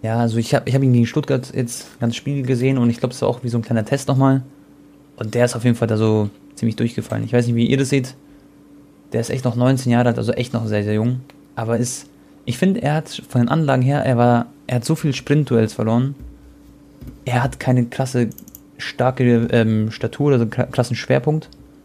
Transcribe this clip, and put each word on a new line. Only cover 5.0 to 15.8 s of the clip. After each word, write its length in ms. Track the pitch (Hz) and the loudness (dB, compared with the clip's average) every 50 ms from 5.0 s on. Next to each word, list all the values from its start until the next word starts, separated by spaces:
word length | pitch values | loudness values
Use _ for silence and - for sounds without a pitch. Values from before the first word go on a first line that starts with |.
| - - - | -20 -20 -10
Und 180 | - 110 107 107 | -10 -8 -4 0
der 100 | 120 120 | 0 0
ist 100 | 123 - | 0 -2
auf 100 | 120 110 | -2 0
jeden 120 | 123 117 | 0 0
Fall 120 | 117 117 113 | 2 0 0
da 100 | 113 107 | 0 2
so 320 | 113 110 107 107 104 104 - - - - - | 2 2 2 2 0 -2 -6 -12 -20 -20 -10
ziemlich 220 | - - 117 110 | -4 -4 -4 -2
durchgefallen. 480 | - 117 117 - - 110 - 110 110 113 | -2 -4 -4 -4 -6 -6 -6 -6 -6 -4
Ich 100 | 110 - | 0 0
weiß 120 | 120 120 | 0 0
nicht, 80 | 120 117 | 0 0
wie 100 | 117 117 | 0 2
ihr 100 | - 139 | 2 2
das 140 | 135 139 131 | 0 0 0
seht. 240 | 143 139 127 - - - - - - - - - - - - - - - - - - - - - | 0 -2 -2 -4 -12 -18 -20 -20 -20 -20 -20 -20 -20 -20 -20 -20 -20 -20 -20 -20 -20 -20 -16 -6
Der 80 | - 120 | -4 -4
ist 80 | 117 - | -4 -2
echt 160 | - 131 127 | -6 -2 -2
noch 120 | 123 113 | -2 0
neunzehn 360 | 120 123 131 135 131 131 120 | 2 2 2 2 2 2 2
Jahre 160 | 120 120 123 123 | 2 4 4 2
alt, 80 | 117 123 | 0 0
also 140 | 113 110 | -2 -2
echt 220 | - - 127 - - | -2 -2 -4 -4 -4
noch 100 | 113 110 | -4 -4
sehr, 180 | 107 107 104 101 | -2 -2 -2 0
sehr 100 | 104 107 | 0 0
jung. 260 | 107 110 120 127 127 131 - - - - - - | 0 0 0 -2 -4 -8 -14 -20 -20 -20 -14 -10
Aber 220 | - 117 110 117 | -8 -4 -2 0
ist, 300 | 117 120 117 - - - - - - - - - - - | -2 -2 -4 -6 -10 -14 -20 -20 -20 -20 -20 -20 -12 -8
ich 100 | - 123 | -8 -2
find, 220 | - 185 190 190 - | 0 0 0 0 0
er 120 | - 143 151 | -2 -2 -2
hat 160 | 156 156 - - - - - | -2 -4 -6 -14 -16 -14 -2
von 140 | - 123 | 0 0
den 80 | 120 120 | 2 2
Anlagen 320 | - 165 160 139 135 127 | 2 0 2 2 2 2
her, 200 | 127 135 143 147 - | 2 2 0 0 0
er 100 | 135 127 | 0 2
war, 300 | 117 120 123 120 120 117 - - - - | 4 4 4 4 2 0 -4 -12 -18 -8
er 100 | - 127 | -4 -4
hat 100 | 123 113 | -4 0
so 80 | - 165 | -2 -2
viel 180 | - - 151 | 0 0 -4
Sprintduells 640 | 131 - - - 147 151 147 127 123 113 110 107 - | -4 -4 -2 0 2 2 2 2 2 2 2 2 -2
verloren. 400 | - | -4